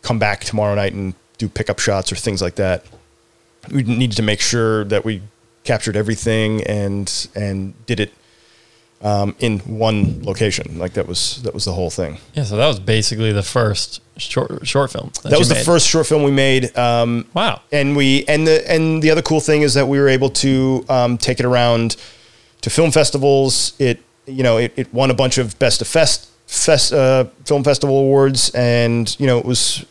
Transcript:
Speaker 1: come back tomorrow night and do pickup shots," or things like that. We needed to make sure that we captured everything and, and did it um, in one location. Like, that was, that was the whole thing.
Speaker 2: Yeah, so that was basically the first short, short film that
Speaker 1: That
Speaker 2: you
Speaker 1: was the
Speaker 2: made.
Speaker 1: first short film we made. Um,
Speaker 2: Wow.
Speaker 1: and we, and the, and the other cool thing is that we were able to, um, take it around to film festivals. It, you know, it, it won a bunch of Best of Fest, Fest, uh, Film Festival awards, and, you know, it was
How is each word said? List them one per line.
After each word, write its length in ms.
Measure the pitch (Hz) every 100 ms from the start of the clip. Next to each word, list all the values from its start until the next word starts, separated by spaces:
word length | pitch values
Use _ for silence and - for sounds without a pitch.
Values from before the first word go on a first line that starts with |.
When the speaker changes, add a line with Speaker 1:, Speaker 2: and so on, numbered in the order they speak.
Speaker 1:
come 160 | - 117
back 220 | 104 101
tomorrow 320 | - 107 104 101
night 180 | 98
and 220 | 98 95 92 _ _
do 80 | 107
pickup 300 | - 107 101
shots," 320 | - 98 92
or 40 | 92
things 260 | - 95
like 120 | 90 -
that. 300 | 95 87 - - _ _ _ _ _ _ -
We 100 | 139
needed 340 | 117 120 127 104
to 60 |
make 160 | 107 104
sure 420 | - 120 113 107 104
that 180 | 104
we 180 | 110 104 104 _ _ _
captured 320 | - 113 - 104
everything 680 | 104 110 113 110 110 110 -
and, 640 | 104 101 101 98 - - 101
and 380 | 101 95 95 - -
did 120 | 113
it 140 | 101 _ _ _ _ _ _ _ _ _
um, 340 | 104 101 101 -
in 200 | 120 104
one 600 | - 107 113 107 98 -
location. 540 | 101 95 107 - 71 82
Like, 160 | 90
that 140 | 101 85
was, 340 | 87 - -
that 100 | 117
was 120 | - 101
the 60 |
whole 160 | 92 87
thing. 280 | - 82 78 -
Speaker 2:
Yeah, 100 | -
so 120 | 120 104
that 100 | 143
was 120 | 113
basically 520 | 95 110 107 110 110
the 120 | 101
first 580 | 95 127 113 101 - - _ -
short, 500 | - - - - 127
short 240 | 139 135
film 200 | - - -
that 60 | -
Speaker 1:
That 20 |
Speaker 2:
you 60 | 147
Speaker 1:
was 100 | 165
the 60 | -
Speaker 2:
made. 100 | 117
Speaker 1:
first 220 | 170 -
short 180 | 160 156
film 180 | 151
we 80 | 143
made. 460 | 139 135 131 123 -
Um, 480 | 120 120 117 117 113
Speaker 2:
Wow. 280 | 170 214 - _
Speaker 1:
and 240 | 147 139 143
we, 300 | 135 135 -
and 180 | 151 160
the, 240 | 156 -
and 300 | 165 160 160
the 80 | 156
other 100 | 156
cool 160 | - 160
thing 240 | 139 151
is 100 | 147
that 140 | 131 143
we 120 | 139
were 100 | 139
able 200 | 131 135
to, 560 | - 135 131 131 131 -
um, 280 | 131 123 120
take 220 | - 127
it 60 | 123
around 500 | 123 120 117 117 - - - _ _ _ _
to 80 | -
film 220 | - 160
festivals. 840 | 147 151 139 139 139 135 - - -
It, 200 | 135 117 _ _ -
you 160 | 131
know, 140 | 127 113
it, 140 | 120 -
it 180 | 127
won 160 | 117 135
a 60 | 127
bunch 220 | 131 131
of 180 | 120 -
Best 240 | 131 -
of 60 | 110
Fest, 420 | 165 151 - - _ -
Fest, 480 | - - 147 -
uh, 320 | 151 131 131 127 _ -
Film 180 | 143
Festival 340 | 139 139 147 139
awards, 540 | 135 139 135 131 -
and, 640 | - 120 120 117 117 113 -
you 60 | 139
know, 140 | 123
it 60 | 123
was 380 | 123 - - -